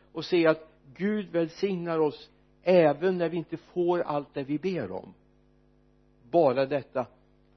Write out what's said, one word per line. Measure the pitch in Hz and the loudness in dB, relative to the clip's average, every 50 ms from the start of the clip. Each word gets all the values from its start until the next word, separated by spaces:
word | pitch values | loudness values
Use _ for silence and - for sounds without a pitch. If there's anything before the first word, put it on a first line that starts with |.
| _ _ - | _ _ -14
att | 165 151 | -14 -6
se | - 185 170 160 | -2 0 2 4
att | 160 156 - - - _ _ _ 143 123 | 4 2 0 -4 -14 _ _ _ -20 -10
Gud | - 185 208 214 214 190 170 | -6 -4 -4 -2 -4 -6 -4
välsignar | 165 170 170 156 - - 196 202 190 175 170 170 165 160 | -4 -2 -2 -4 -4 -4 -4 -4 -4 -4 -4 -4 -2 0
oss | 156 147 131 - - - _ _ _ _ _ _ - | 0 0 -2 -6 -14 -20 _ _ _ _ _ _ 0
även | 175 185 180 160 147 143 143 170 190 185 | 4 6 6 6 6 4 2 0 -2 0
när | 175 170 160 | 0 -2 -4
vi | 170 | -4
inte | 170 156 - 170 | -6 -8 -8 -10
får | - - - - 180 175 175 175 175 | -14 -14 -8 -4 -2 0 0 0 0
allt | - - 147 147 139 - - | -2 -2 -4 -6 -6 -6 -8
det | 147 135 | -10 -6
vi | 135 147 147 | -4 -4 -4
ber | 160 190 185 156 110 90 | -4 -4 -4 -4 -6 -6
om. | 92 95 - - - _ _ _ _ _ _ _ _ _ _ _ _ _ _ _ _ _ _ _ _ _ 120 120 | -8 -10 -12 -14 -18 _ _ _ _ _ _ _ _ _ _ _ _ _ _ _ _ _ _ _ _ _ _ 0
Bara | 143 170 156 135 120 135 135 | 4 4 6 6 4 2 0
detta | 131 147 139 120 - - 131 117 - _ _ _ _ _ _ _ _ _ | 0 -2 -4 -6 -6 -6 -6 -6 -6 _ _ _ _ _ _ _ _ _